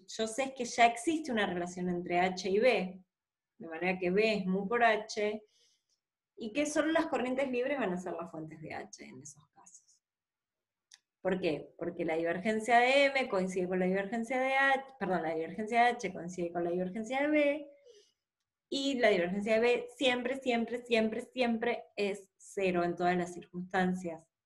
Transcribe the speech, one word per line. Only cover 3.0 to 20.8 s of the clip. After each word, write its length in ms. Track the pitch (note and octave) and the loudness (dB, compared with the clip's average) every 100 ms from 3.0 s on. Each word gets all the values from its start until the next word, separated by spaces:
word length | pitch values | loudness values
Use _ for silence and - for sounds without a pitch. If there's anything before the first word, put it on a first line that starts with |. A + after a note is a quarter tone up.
| _ _ _ _ _ _ | _ _ _ _ _ _
de 100 | E3 | -12
manera 280 | D#3+ F3+ F#3 | -4 -2 -2
que 140 | F3+ | 0
B 280 | F#3+ A3 G3+ | 2 2 0
es 60 | |
mu 220 | F#3 F#3+ F#3+ | 0 -2 0
por 160 | A#3 | 2
H, 580 | A#3 G#3 G#3+ - G#3 G#3+ - _ _ _ _ _ _ _ _ - | 4 2 -2 -4 -4 -4 -12 _ _ _ _ _ _ _ _ -12
y 160 | A3 | -6
que 140 | C#4+ D4+ | -2 0
solo 240 | D#4 D#4 | 0 2
las 160 | D#4+ D#4+ | 2 2
corrientes 420 | B3 B3+ C4 C#4 | 0 -2 -2 -2
libres 300 | B3 C4 C#4+ | -2 -2 -2
van 140 | G3+ | -2
a 60 | F3+ | -2
ser 160 | F#3 | -6
las 140 | E3+ F3 | -8 -10
fuentes 280 | D#3+ D#3 D#3 | -12 -12 -14
de 140 | D#3 | -12
H 300 | - - - | -12 -12 -16
en 180 | C#3+ B2+ | -18 -18
esos 240 | C3 - _ | -18 -20 _
casos. 500 | _ - - _ _ _ _ _ _ _ _ _ _ _ - _ _ | _ -20 -20 _ _ _ _ _ _ _ _ _ _ _ -20 _ _
¿Por 180 | F#3 F#3 | -2 0
qué? 340 | F3 C#3+ - - | 0 -2 -6 -8
Porque 260 | E3+ - | -8 -4
la 120 | E3 D#3+ | -2 0
divergencia 640 | E3+ F#3 A3 A3 A3 A#3+ | 0 -2 -2 -2 4 6
de 240 | B3 C#4 | 6 6
M 240 | C#4 C4+ B3+ | 4 2 0
coincide 400 | F#3+ F#3+ F#3+ F3+ | 0 0 -2 -2
con 100 | F#3 | 0
la 80 | F#3 | 0
divergencia 540 | F#3+ G3 A#3 A3+ C4 | 0 -2 -4 -4 -2
de 120 | C4 | 0
H, 300 | C4+ C4+ C4+ - - | 2 4 2 -2 -8
perdón, 240 | F#3 F3 | -2 0
la 120 | D#3+ D#3+ | 0 -2
divergencia 480 | E3 F#3 G#3+ A#3 | -4 -6 -2 4
de 60 | A#3+ | 4
H 220 | A#3 F#3+ | 2 -6
coincide 380 | F3 F3 F3+ E3+ | -8 -10 -6 -4
con 140 | F3 | -2
la 60 | E3+ | -2
divergencia 500 | F3+ F#3 A3 A3 C4 | -2 -2 -4 -4 -2
de 60 | D4 | 2
B, 420 | D4+ C#4+ D4+ D4+ - - - _ _ _ _ _ _ - | 4 4 0 -6 -18 -20 -20 _ _ _ _ _ _ -8
y 300 | C4+ C#4 B3 | -2 0 4
la 120 | A3 | 4
divergencia 440 | F#3+ F3 G3+ G#3 | 4 2 -2 2
de 60 | A3 | 2
B 280 | A#3+ A#3+ - - | 4 2 -2 0
siempre, 440 | C4 B3 B3 C4+ | 2 2 -2 -4
siempre, 420 | B3+ A#3 A3+ B3 | 0 0 0 -6